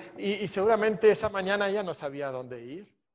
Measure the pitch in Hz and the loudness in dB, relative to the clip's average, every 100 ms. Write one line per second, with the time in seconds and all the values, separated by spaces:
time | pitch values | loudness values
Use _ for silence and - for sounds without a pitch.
0 | - - 196 202 208 202 202 220 214 214 | -2 -6 -4 -2 -2 0 4 4 2 4
1 | 214 208 214 196 185 202 202 202 185 151 | 6 6 2 -2 -2 0 0 -2 -4 -6
2 | 147 139 139 127 123 123 120 160 208 _ | -8 -6 -6 -6 -8 -12 -12 -14 -16 _
3 | _ | _